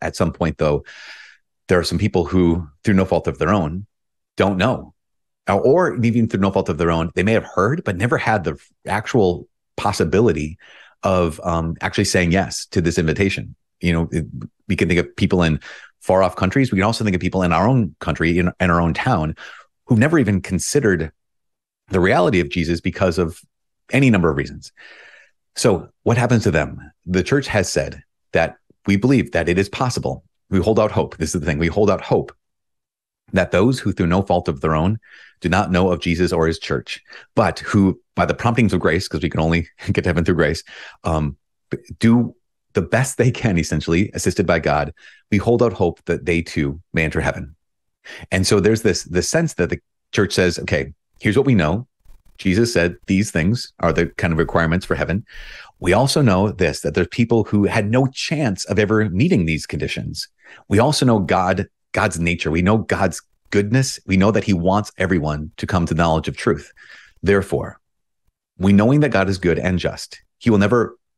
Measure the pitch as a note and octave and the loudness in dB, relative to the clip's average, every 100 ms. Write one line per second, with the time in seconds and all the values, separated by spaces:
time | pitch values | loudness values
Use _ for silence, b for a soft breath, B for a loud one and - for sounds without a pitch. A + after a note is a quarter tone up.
0 | E2+ - E2+ - E2 D2 D#2 D2 B B | -8 -2 -4 -2 -4 0 0 0 B B
1 | B B B B _ _ - A#2 - F2 | B B B B _ _ 0 0 0 -2
2 | G2+ F#2 E2 F#2 F2 E2+ D#2+ _ - F#2+ | 0 0 0 2 2 2 -4 _ 0 2
3 | F#2+ E2+ E2 D2+ D#2+ G#2 D2+ F2+ G#2 _ | 2 0 -2 -2 0 0 0 -6 -12 _
4 | _ _ _ - G2 F#2 A2+ A2+ - _ | _ _ _ -2 0 2 -2 -2 -8 _
5 | _ _ _ _ - G2 B2 E3 E3+ G2+ | _ _ _ _ -2 2 4 4 2 0
6 | A#2+ A#2 A2+ G2 F#2+ F#2+ F#2 D#2+ E2+ E2 | 0 2 0 0 0 0 -2 -2 0 0
7 | E2 - F#2+ A2 - - G2+ D#3+ C#3 F2+ | -2 -2 0 0 0 -2 0 0 -4 -4
8 | A#2+ D#3 - A2 E2 D2 _ _ - G2+ | -2 0 0 -2 -2 -8 _ _ -8 -6
9 | - B2 F#2 F2 - _ _ - G#2+ - | -2 2 2 0 -8 _ _ -6 -4 0
10 | E2 F#2+ A#2 D2 D2+ F2 B B B B | 0 2 2 0 -6 -10 B B B B
11 | G2+ F#2 F2 D2+ F2+ E2 E2 D#2+ F#2+ - | -2 0 0 -4 -4 -4 -4 -6 -6 -2
12 | G2+ G2 F2 F#2 - - - D#2+ E2 - | 0 0 2 0 -2 -8 -6 -2 0 0
13 | D#2+ D#2 G2 - G2 - _ _ F2 E2 | 0 0 0 -2 -10 -18 _ _ -2 0
14 | E2 F2 - - - _ - F#2 F2+ E2+ | -2 -4 -6 -12 -16 _ -6 -2 0 0
15 | - - G2 F#2 E2 D2 B B B _ | 0 -2 0 2 2 0 B B B _
16 | - F#2 F#2 - F#2 C#3 C3 F#2+ G2+ A2+ | 2 4 2 0 -2 0 0 2 0 0
17 | A2 F2+ F#2+ F#2+ F2+ E2 G#2 C3 F#2 - | -2 -2 -2 0 0 2 4 2 0 -4
18 | - D2 E2 E2+ F2 - F2+ E2+ E2+ D#2 | -6 -2 0 2 0 0 0 2 2 0
19 | B2+ G2+ D#2 D#2 B B B _ - A2+ | 0 0 -2 -6 B B B _ -2 2
20 | C#3+ E3 G#2 G2 - F#2 - D3+ A2+ F2+ | 4 2 2 0 -2 -6 -2 0 2 0
21 | D#2 - _ _ _ _ _ _ _ F#2 | -4 -12 _ _ _ _ _ _ _ 0
22 | F#2 C#3+ F3 F2+ D2 F2+ D#2+ E2+ - - | 2 4 2 2 0 -2 -2 -2 -4 0
23 | F#2 F2 E2 - _ _ _ _ _ C3 | 0 0 -2 -4 _ _ _ _ _ 2
24 | C3+ G#2 E2+ C#2 C2+ C#2 - _ B B | 4 4 2 0 -6 -10 -20 _ B B
25 | B B B _ _ - B2 F2+ - _ | B B B _ _ -2 0 0 -4 _
26 | G#2+ A#2 B2 A#2+ G#2 D#2 C#2 - - _ | -2 0 2 2 2 0 -2 -8 -18 _
27 | - F#2 F2+ C#3+ C3+ G#2+ F2+ - C#2 D2 | -4 -2 0 -2 0 -2 -2 -4 -6 -10
28 | _ _ _ E2 D#2+ - _ _ - G2 | _ _ _ -2 -2 -4 _ _ -2 0
29 | A#2+ C3 - E2+ E2 F2 G2 - B2+ - | 2 2 2 -2 0 0 -2 -2 -4 -4
30 | C2 - _ _ _ F#2+ F2 G#2+ G#2+ - | -6 -8 _ _ _ 0 2 2 2 0
31 | D2+ - D#2+ F2+ D#2 D2+ E2 F2 G2+ F#2 | -4 -4 -6 -4 -4 -2 -2 2 2 0
32 | - A#2 - - _ _ _ _ _ _ | 0 -2 -2 -14 _ _ _ _ _ _
33 | _ _ _ F#2+ F2 F2+ A2+ C3 G#2 F#2 | _ _ _ -2 0 2 2 0 -4 -2
34 | F2 F#2 G2 G2 F2 C#2 E2 D#2 F2 A2 | 0 0 0 -2 -2 -4 -2 0 0 -2
35 | B B B B F2 F#2 E2+ F#2 F#2+ E2+ | B B B B -2 0 0 2 2 0
36 | F2+ D#2+ F2 E2+ D#2+ D#2+ - C2 - - | -2 0 0 2 0 -2 -4 -6 -6 -14
37 | B B B - G2 - - G#2 F#2+ - | B B B 0 0 -2 -2 2 2 0
38 | _ - F2 - A#2 A#2 G#2+ F2+ F2 E2+ | _ -2 -2 0 -2 2 2 2 0 0
39 | - D#2 E2+ - D#2+ E2+ E2 _ - G2 | -2 -4 -4 -2 0 0 -2 _ -4 -2
40 | F2+ E2+ E2 E2 D2+ D#2 - B B B | 0 0 0 2 0 0 -8 B B B
41 | F2 D#2+ D2+ C#2+ _ _ _ - - E2 | -4 -2 -2 -6 _ _ _ -10 -10 0
42 | A2+ A#2+ A#2 - _ _ _ - F2+ A#2 | 4 4 2 -6 _ _ _ -4 0 0
43 | C3 - B2 - A2+ F2 D#2 D#2 - E2+ | -2 0 0 0 0 0 0 -2 0 0
44 | G#2 F2+ G2 F#2+ F2 E2+ D2 D2 C#2+ - | 0 -2 -2 0 0 0 0 0 -2 -8
45 | B B _ G#2 A#2 A#2+ A#2+ - F2+ D#2+ | B B _ -2 2 2 2 2 -2 -2
46 | - E2+ C2 E2 D#2+ - C#2+ D2+ - E2 | -6 -4 -2 -2 -2 -4 -4 -6 -6 -4
47 | D#2+ D#2+ D2 - C2+ - _ _ _ _ | -2 -2 -4 -6 -12 -18 _ _ _ _
48 | B B B F#2+ F#2 G#2 G2 A2 G#2+ E2+ | B B B -2 2 2 4 2 0 -2
49 | - F2 - D#3+ E3 - E2+ - - _ | -2 -2 0 -2 -2 -2 -4 -4 -10 _
50 | _ - G2 - F2+ E2+ - D2 C#2 - | _ -2 0 2 0 0 -4 -4 -4 -12
51 | _ _ G#2+ G#2 C#3 A2 D#2 G2 C3 _ | _ _ 0 2 4 2 2 -2 -6 _
52 | - - _ - F#2+ F#2+ A#2 F2 F2 F2 | -20 -20 _ -6 0 2 2 2 0 -2
53 | - F#2+ A2 E2+ E2 A#2+ - - E2+ E2+ | -2 0 0 0 0 -2 -6 -4 -2 0
54 | E2+ - F2 D#2+ E2 E2+ D#2+ F2 - D#2 | -2 -2 -2 -2 0 0 0 -2 -2 -4
55 | D#2 F#2+ - B B B B _ - G2 | -2 -4 -6 B B B B _ 0 2
56 | C3+ E3 B2+ F#2 G#2 - E2+ C#2+ D#2 E2 | 2 2 4 4 0 0 -2 0 -4 -2
57 | E2+ - A#2 A#2 G#2 G#2 F#2+ A2 G#2 B2 | -2 -2 2 2 2 0 2 0 0 0
58 | C3+ - - D#3 C3 F#2 - G#2 G#2 A2 | 0 -4 -6 -2 -2 -4 -2 0 2 2
59 | G#2+ F2 E3 D#3 D#2+ D#2 - D2 D2 - | 0 0 2 2 2 -2 -4 -6 -6 -6
60 | - - - _ B B - G2+ C3 D3 | -8 -10 -14 _ B B -2 2 2 2
61 | C3 A2 F2+ F#2 F#2 F#2+ F#2+ _ _ - | 4 4 2 2 2 0 -4 _ _ -2
62 | F#2 E2 E2+ E2+ D#2+ D#2+ F2 A2 F2+ D#2+ | -2 0 -2 -2 -2 0 2 2 0 -2
63 | A2+ - - _ _ G2+ G#2 C3 C3+ - | -2 -2 -16 _ _ -2 2 0 0 -6
64 | - F#2+ G2+ G#2 G2+ F2+ F2 G2+ G#2 - | 0 2 4 2 0 0 2 0 -2 -4
65 | F#2+ F2+ D2+ D2+ D#2 - - F2 E2+ D#2+ | 0 0 0 -4 -8 -10 -4 -2 -2 0
66 | E2 D#2+ - - - D2+ - _ B B | 2 2 -2 -4 -2 -2 -6 _ B B
67 | B B F#2 G2 - C2 - - _ _ | B B 2 2 0 -6 -6 -14 _ _
68 | _ _ _ _ _ - F#2+ G2+ A2+ D3 | _ _ _ _ _ -2 4 4 6 4
69 | D3 G2+ F#2+ F#2+ F2 D#2 F#2 F2+ - D#2+ | 4 2 0 0 0 0 0 -2 -4 -8
70 | - - _ _ B2 G#2 G2+ A#2+ G#2+ - | -14 -20 _ _ 2 4 4 2 0 -6
71 | _ | _